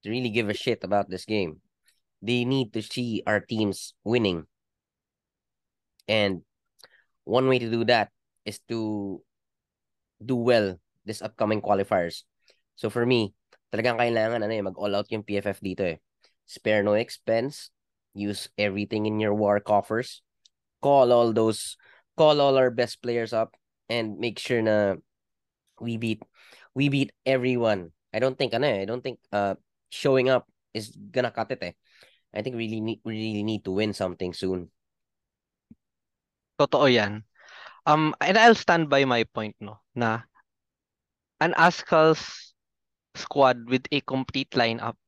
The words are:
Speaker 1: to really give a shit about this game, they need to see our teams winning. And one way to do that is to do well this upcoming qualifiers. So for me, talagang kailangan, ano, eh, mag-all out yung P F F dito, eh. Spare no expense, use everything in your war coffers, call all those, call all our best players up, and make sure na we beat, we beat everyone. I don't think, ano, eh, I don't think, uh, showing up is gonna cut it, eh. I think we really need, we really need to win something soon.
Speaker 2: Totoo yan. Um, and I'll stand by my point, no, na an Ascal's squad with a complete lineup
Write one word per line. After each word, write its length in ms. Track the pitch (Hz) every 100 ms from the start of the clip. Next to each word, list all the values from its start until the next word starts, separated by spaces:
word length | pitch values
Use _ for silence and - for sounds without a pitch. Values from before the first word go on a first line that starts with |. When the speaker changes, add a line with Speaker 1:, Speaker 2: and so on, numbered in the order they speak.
Speaker 1:
to 80 | 101
really 200 | 120 123
give 180 | 107 104
a 60 |
shit 300 | 104 - 110
about 260 | 92 101 98
this 140 | 90
game, 360 | - 107 87 76 _ _ _ _ _ _
they 220 | 101 123
need 280 | 120 135 113
to 80 | 113
see 420 | 107 - 120 107 -
our 140 | 107
teams 540 | - 110 107 95 - _
winning. 400 | 101 120 104 87 78 _ _ _ _ _ _ _ _ _ _ _ _ _ _ _ -
And 340 | 110 101 90 _ _ _ _ - _ _ _
one 240 | - 113 131
way 100 | 127
to 120 | 117
do 140 | 113
that 260 | 113 120 101 _ _ _
is 160 | - - _
to 520 | 117 110 104 101 95 _ _ _ _ _ _ _ _ _ _
do 120 | 117 127
well 420 | 117 117 101 90 _ _
this 180 | 98 110
upcoming 380 | 110 - 107 107
qualifiers. 640 | 101 98 98 98 85 - _ _ _ _ _ _
So 120 | 113
for 160 | 120
me, 300 | 120 123 101 _ _ _ _
talagang 260 | 107 120 117
kailangan, 460 | 120 117 110 117
ano, 100 | 107
eh, 80 | 110
mag-all 320 | 98 92 104
out 160 | 101 104
yung 120 | 113
P 140 | 104 101
F 80 | 101
F 140 | 98
dito, 200 | 98 92
eh. 160 | 92 80 _ _ _ _ _
Spare 360 | - 107 107
no 120 | 101
expense, 760 | 104 117 - - 113 127 - - _ _ _ _
use 340 | 101 101 104 - -
everything 500 | 104 98 104 110 107
in 120 | 107
your 160 | 107
war 260 | 104 104 104
coffers, 640 | - 104 - 110 127 - _ _ _ _ _ _
call 320 | 139 139 123
all 200 | 120 117
those, 440 | 113 110 107 - - _ _ _ -
call 240 | 156 147
all 160 | 139 135
our 140 | 131
best 320 | 117 120 -
players 300 | 123 120 113
up, 240 | 113 113 _ _ _ _
and 280 | 117 110 101
make 200 | 117 -
sure 240 | - 120
na 320 | 110 107 101 90 _ _ _ _ _ _ _ _
we 160 | 117 113
beat, 260 | 113 110 - _ - - -
we 140 | 131 143
beat 220 | 139 135 _ -
everyone. 640 | 135 123 123 113 101 85 _ _
I 40 | 107
don't 200 | 131 131
think, 160 | 127
ano, 120 | 117 143
eh, 140 | 101
I 20 | 98
don't 160 | 123
think, 160 | 131 120 _
uh, 240 | 104 101 95 _ _ _
showing 380 | - 147 135 127
up 160 | 127 - _ _
is 180 | 110 107
gonna 400 | - 101 127 123
cut 200 | 117 113
it, 120 | 131
eh. 100 | 87 - _ _ - _ _
I 80 | -
think 140 | 104 117
we 100 | 113
really 140 | 110
need, 200 | 110 107
we 100 | 113
really 280 | 110 110 104
need 220 | 107 107
to 80 | 98
win 200 | 95 107
something 400 | 104 95 87 92
soon. 380 | 85 92 92 87 _ _ _ _ _ _ _ _ _ _ - _ _ _ _ _ _ _ -
Speaker 2:
Totoo 300 | 143 143 139
yan. 340 | 120 104 104 - _ - - - -
Um, 300 | - 156 156 -
and 180 | - 196
I'll 180 | 233 220
stand 320 | - 170 156
by 160 | 139
my 200 | 135 120
point, 320 | 113 - 107 -
no, 200 | 104 107 _
na 280 | 120 117 113 - _ _ _ _ _ _ _ _ _ _ _
an 120 | 160 -
Ascal's 960 | 170 - - 165 156 156 - - - _ _ _ _ _ _
squad 540 | - - 143 131 123 117
with 160 | 127 -
a 80 | 147
complete 480 | - 135 131 135 135
lineup 440 | 131 117 113 113 113